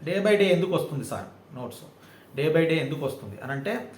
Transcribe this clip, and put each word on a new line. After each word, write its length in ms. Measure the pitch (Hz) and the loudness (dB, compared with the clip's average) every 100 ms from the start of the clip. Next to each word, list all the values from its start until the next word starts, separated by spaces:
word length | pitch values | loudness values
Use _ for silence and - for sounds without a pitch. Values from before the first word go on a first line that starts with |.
Day 200 | 151 190 | -4 0
by 80 | 202 | 4
day 160 | 202 196 | 4 6
ఎందుకు 220 | 170 180 | 4 2
వస్తుంది 300 | 170 - 139 | 0 -2 -6
సార్ 520 | 110 104 95 - - 127 | -6 -8 -10 -16 -18 -12
నోట్స్? 220 | 120 - - - - - - 135 | -12 -12 -18 -20 -20 -20 -12 -2
Day 120 | 151 | 4
by 140 | 160 | 4
day 160 | 160 160 | 4 2
ఎందుకు 280 | 135 - 135 | 0 -4 -4
వస్తుంది 340 | - 101 - | -6 -12 -10
అని 100 | 123 | -6
అంటే 400 | 139 147 240 - | -4 -4 -6 -8